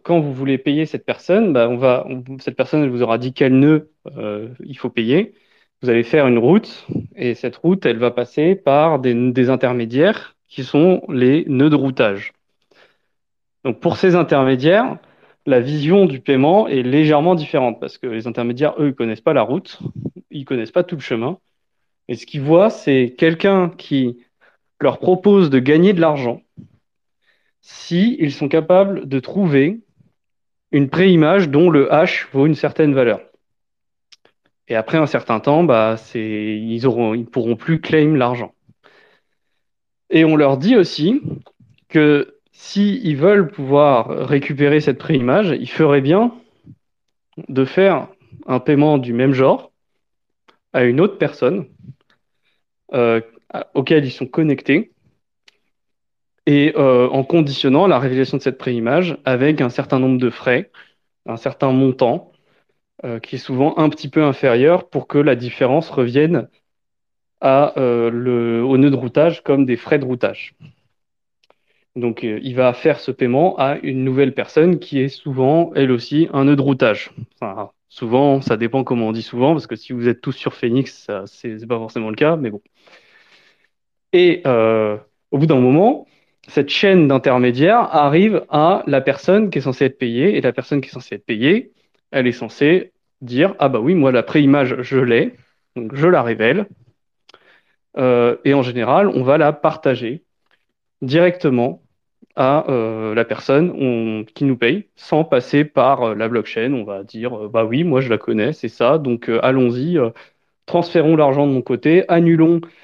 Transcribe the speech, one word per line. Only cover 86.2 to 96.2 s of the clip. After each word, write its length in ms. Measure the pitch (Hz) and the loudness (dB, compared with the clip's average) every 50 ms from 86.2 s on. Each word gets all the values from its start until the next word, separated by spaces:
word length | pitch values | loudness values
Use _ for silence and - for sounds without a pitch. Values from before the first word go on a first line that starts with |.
| _ _ _ _ _ - | _ _ _ _ _ -6
cette 220 | - 151 139 143 | -2 -2 -2 -2
chaîne 380 | - - - 202 190 185 160 139 | -2 0 2 4 4 4 4 4
d'intermédiaires 880 | 135 131 123 143 127 127 123 123 120 123 147 175 220 240 226 - - | 2 2 2 2 2 2 2 0 0 2 2 2 2 2 2 0 0
arrive 500 | 160 147 143 143 165 196 220 208 165 - - | 0 2 2 4 2 2 2 0 -2 -4 -2
à 340 | - 151 151 170 196 220 - - | -2 0 2 2 2 0 -2 -2
la 140 | 139 135 | -2 -2
personne 480 | 131 - 131 - - - 180 208 220 196 | 0 -2 -2 -2 0 0 2 2 2 0
qui 100 | 165 156 | -2 -4
est 20 | |
censée 240 | 135 151 127 - 143 | -4 -4 -2 0 -2
être 120 | 131 131 - | -2 -2 -2
payée, 400 | 131 120 117 120 139 196 208 147 | -6 -4 -2 0 0 0 0 0
et 40 | |
la 120 | 135 131 113 | -2 -2 -2
personne 280 | - - - 151 143 | -4 -6 -4 -4 -4
qui 80 | 131 - | -4 -6
est 20 | - | -12
censée 220 | 135 - - - | -18 -16 -14 -16
être 100 | 101 - | -12 -8
payée, 460 | - 120 107 117 139 185 226 262 - _ _ _ _ _ _ _ _ | -8 -4 -2 0 2 2 0 -2 -6 _ _ _ _ _ _ _ _
elle 160 | - 139 127 123 | -4 -2 -2 -2
est 40 | |
censée 600 | 120 - - 110 - - 143 147 170 185 - - _ _ _ _ _ _ | -2 -4 -8 -10 -4 0 2 2 2 2 0 -4 _ _ _ _ _ _
dire, « 340 | 135 120 123 123 156 196 196 - | -14 -6 -2 0 0 0 0 0
Ah 100 | 147 139 | -2 0
bah 100 | 127 113 | 0 0
oui, 160 | 107 139 190 | 0 0 2
moi, 160 | 180 139 135 | 2 2 2
la 120 | 127 120 110 | 2 0 0
préimage, 520 | - - 160 143 135 135 147 139 123 127 127 | 0 0 2 4 4 4 2 2 0 -2 -6
je 160 | 123 - 139 131 | -6 -4 -2 0
l'ai, 360 | 127 120 113 117 165 240 - - _ _ _ _ _ _ - | 0 2 2 2 0 0 -4 -12 _ _ _ _ _ _ -14
donc 200 | 123 117 110 120 | -12 -12 -10 -6
je 120 | 135 151 170 | 0 2 2
la 140 | 180 156 | 2 2